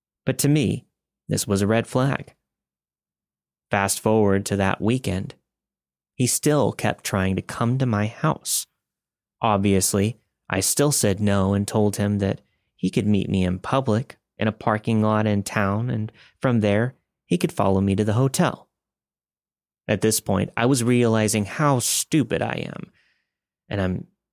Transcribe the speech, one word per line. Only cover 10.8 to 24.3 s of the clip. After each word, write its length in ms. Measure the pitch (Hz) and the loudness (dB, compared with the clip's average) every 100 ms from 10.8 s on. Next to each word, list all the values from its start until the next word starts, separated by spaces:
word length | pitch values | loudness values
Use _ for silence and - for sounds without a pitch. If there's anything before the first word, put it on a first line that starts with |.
| 143 | 0
said 260 | 143 104 95 | 2 0 2
no 340 | 104 98 95 | 2 2 2
and 140 | 101 101 | 0 0
told 300 | 110 104 - | 0 0 0
him 220 | 101 101 | -2 0
that 220 | 98 - _ _ _ _ | -2 -4 _ _ _ _
he 140 | 180 | -4
could 180 | - 101 | -2 0
meet 220 | 104 - | 0 0
me 140 | 95 | 0
in 160 | 90 92 | 0 -2
public 580 | - 135 131 107 135 - _ - | -2 -2 0 -2 -4 -14 _ -6
in 100 | 110 | -4
a 60 | |
parking 480 | 107 - 107 - 110 | -2 -2 -2 0 0
lot 240 | 107 107 107 | 2 2 2
in 180 | 104 | 0
town, 460 | 98 110 98 104 120 | -2 -2 0 -2 -4
and 220 | 120 107 - - _ | -4 -6 -12 -20 _
from 220 | 135 120 | 0 2
there, 340 | 104 101 120 - _ _ - | 2 2 0 -6 _ _ -4
he 120 | 175 | -2
could 140 | 175 | -2
follow 300 | - 98 95 | 0 2 2
me 140 | 98 98 | 2 2
to 100 | 107 | 0
the 80 | |
hotel. 560 | 110 135 - 165 - _ _ _ _ _ _ _ _ _ _ _ _ - | 2 0 2 0 -2 _ _ _ _ _ _ _ _ _ _ _ _ -4
At 140 | 104 | 0
this 200 | 110 110 | 2 0
point, 300 | - 95 98 - | 0 0 0 0
I 120 | 120 | 0
was 160 | 135 | 2
realizing 640 | 117 123 117 110 107 110 101 | 2 2 4 2 2 0 -2
how 340 | - 151 131 | 0 0 0
stupid 640 | - - - 156 131 - | 0 -4 0 0 0 -2
I 260 | - 50 50 | -2 -6 -8
am, 240 | - - _ _ _ _ _ _ _ - | -12 -16 _ _ _ _ _ _ _ -8
and 140 | 101 | -4
I'm 260 | 92 90 - _ _ | -2 -4 -10 _ _